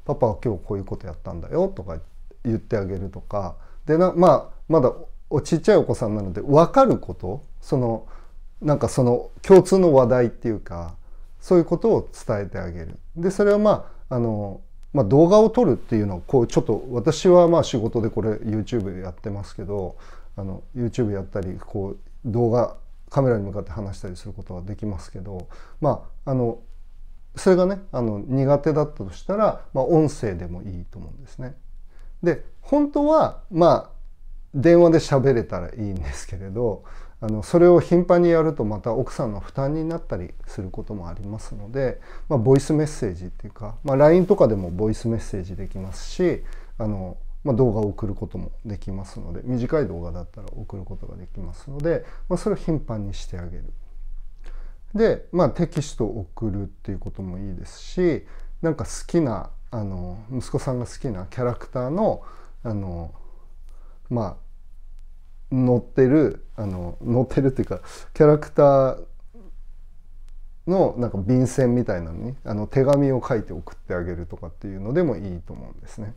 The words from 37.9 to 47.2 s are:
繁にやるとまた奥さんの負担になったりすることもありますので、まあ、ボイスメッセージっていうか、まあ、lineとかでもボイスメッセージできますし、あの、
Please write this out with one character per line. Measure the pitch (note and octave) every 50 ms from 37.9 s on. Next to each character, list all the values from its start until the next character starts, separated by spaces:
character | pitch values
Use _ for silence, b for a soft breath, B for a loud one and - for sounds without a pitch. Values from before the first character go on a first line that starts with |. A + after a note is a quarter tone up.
| F3 F3 F3
繁 | F3 F3 F3
に | F3 E3+
や | E3+ D#3+
る | D#3 D#3+ D3
と | - A#2+
ま | G#2 G#2 G2+
た | - A#2+
奥 | A2+ B2+ B2 A#2+ -
さ | - C#3+
ん | A2+
の | G#2 G2
負 | F#2+ - -
担 | C3+ C#3 C#3
に | D3+ D#3+ D#3
な | D#3+ E3
っ | E3+ -
た | - A2+ F#2+
り | F2 - - - -
す | - - -
る | F#2+ F#2
こ | - A2 G2+
と | - A2
も | G2 E2+ E2
あ | E2+
り | F#2 F#2+
ま | G2+ G#2 A2
す | - - A#2+
の | G#2+ G2+ G#2
で、 | B2 C3+ C3+ A#2+ A2 B B B B B B B
ま | D3+
あ、 | B2
ボ | G#2 C3 C3+
イ | C#3
ス | - - D#3
メ | D3+ D#3
ッ |
セ | D3 - - C3 G2
ー | F2+
ジ | E2+ F#2
っ | F2+
て | - - -
い | G#2
う | -
か、 | - G#2+ G2+ - -
ま | - C#3 C3+
あ、 |
line | C3+ D3 D3+ E3+ F#3 F3
と | F#3+ G#3
か | - E3
で | A#2 G#2+
も | G2 F#2 F2
ボ | E2+ F2+ G#2+ A2
イ | G#2+
ス | - - A2+
メ | A2+
ッ | A2+
セ | - - - G2
ー |
ジ | F#2 F#2+ F2+
で | F2 G2 F2
き | - G2
ま | F#2 G2+ -
す | - - -
し、 | - - F3+ E3+ C3 - b b b b b b b
あ | - A2+
の、 | G#2+ G#2 F#2+ F#2 F2+ E2+ -